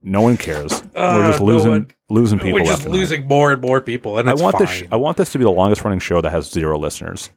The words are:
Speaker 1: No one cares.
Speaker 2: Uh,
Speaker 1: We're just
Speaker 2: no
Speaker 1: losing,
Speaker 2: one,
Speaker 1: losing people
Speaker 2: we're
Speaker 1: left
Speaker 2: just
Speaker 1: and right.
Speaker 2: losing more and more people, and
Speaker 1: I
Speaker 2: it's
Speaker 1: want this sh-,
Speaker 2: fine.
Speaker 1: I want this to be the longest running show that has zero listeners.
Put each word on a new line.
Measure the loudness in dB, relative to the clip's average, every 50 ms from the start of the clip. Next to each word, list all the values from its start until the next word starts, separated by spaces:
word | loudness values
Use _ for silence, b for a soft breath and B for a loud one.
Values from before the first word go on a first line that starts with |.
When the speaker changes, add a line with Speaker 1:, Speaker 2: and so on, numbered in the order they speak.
| -6
Speaker 1:
No | -2 0 2
one | 4 4 2
cares. | 0 -2 -6 -6 -6 -6 -6 -8 -8 -8 -12 _
Speaker 2:
Uh, | -2 -2 0 2
Speaker 1:
We're | 2 2 2
just | 2 2
Speaker 2:
no | 4
Speaker 1:
losing, | 4 4 4 4 4
Speaker 2:
one, | 2 2 -2 -4 _ _ _ _
Speaker 1:
losing | 2 2 4 4 2 0
people | 0 0
Speaker 2:
we're | 0 2
Speaker 1:
left | 2 2
Speaker 2:
just | 0 -2 -2
Speaker 1:
and | -2 -2
right. | -2
Speaker 2:
losing | -2 -2 -4 -6 -2
more | 0 2 4 4 4
and | 2 0
more | 0 0 0 0
people, | 0 -2 -8 -6 -6 -4 -4 0
and | 0 0
Speaker 1:
I | 0
Speaker 2:
it's | 2
Speaker 1:
want | 0 0 0 0
this | -2 -2
sh-, | -4 -8
Speaker 2:
fine. | -8 -4
Speaker 1:
I | -2
want | -2 -2 -2 -2
this | -2 -4 -4
to | 0 2
be | 2
the | 2
longest | 4 4 2 2 0 0
running | -2 -4 -4 -4
show | -2 -2 -2 0
that | 0 0
has | -2 -4 -6 -4
zero | -6 -4 -2 -2 -2 -2
listeners. | -4 -6 -8 -10 -12 -12 -12 -14 -14 -16 _